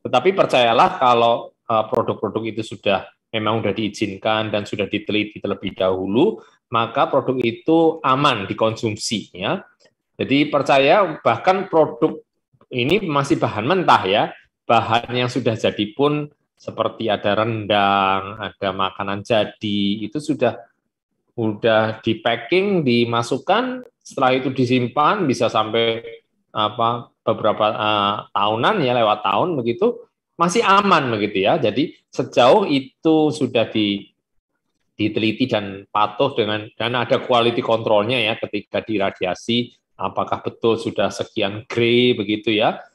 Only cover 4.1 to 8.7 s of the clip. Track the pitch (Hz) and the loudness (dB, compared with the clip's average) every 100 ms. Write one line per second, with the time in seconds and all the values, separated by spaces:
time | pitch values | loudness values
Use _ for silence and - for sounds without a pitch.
4.1 | 95 113 110 110 104 101 - 95 104 104 | -4 -2 -2 -2 -4 -6 -6 -4 -4 -4
5.1 | 104 104 - 101 98 95 - 95 95 95 | -4 -4 -8 -8 -6 -8 -2 -2 -2 -2
6.1 | 107 196 220 - _ _ 117 113 135 165 | 0 0 -2 -18 _ _ -4 -2 -2 0
7.1 | 139 120 131 117 117 - 160 165 160 143 | 0 0 -2 -2 -4 0 4 4 2 2
8.1 | 131 147 113 95 104 113 | 4 2 0 -4 -2 -2